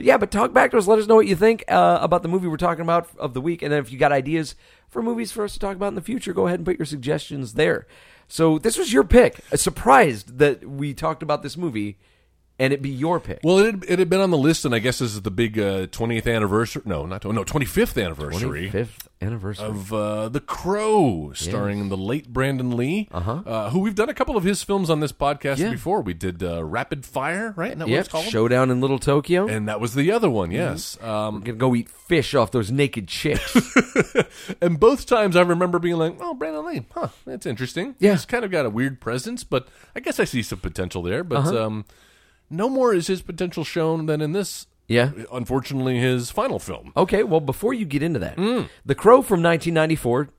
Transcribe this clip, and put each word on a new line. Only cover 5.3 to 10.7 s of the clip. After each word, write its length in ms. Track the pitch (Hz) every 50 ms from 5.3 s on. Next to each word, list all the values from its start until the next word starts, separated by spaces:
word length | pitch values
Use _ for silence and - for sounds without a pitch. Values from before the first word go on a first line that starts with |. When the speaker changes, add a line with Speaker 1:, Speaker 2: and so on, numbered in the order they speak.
Speaker 1:
for 140 | - 226 208
us 80 | 196 -
to 60 | -
talk 180 | 208 196 190 185
about 100 | 202 202
in 80 | -
the 60 | 185
future, 320 | 160 - 240 262 - 208 170
go 140 | 190 190 175
ahead 120 | 175 170
and 60 | 165
put 120 | 180 180 -
your 80 | 160
suggestions 680 | 139 151 139 117 139 156 151 - - 151 139 131 107 110
there. 340 | 131 156 175 165 - - _ - - - - - - _ _
So 320 | - - 165 160 156 151
this 180 | - 226 226 -
was 140 | 370 254
your 140 | 220 269 -
pick. 340 | - - 247 233 - - - - - -
Uh, 20 |
surprised 840 | 147 - - - - - 226 277 269 214 151 113 101 - - 123 127
that 280 | 147 143 123 - -
we 260 | 123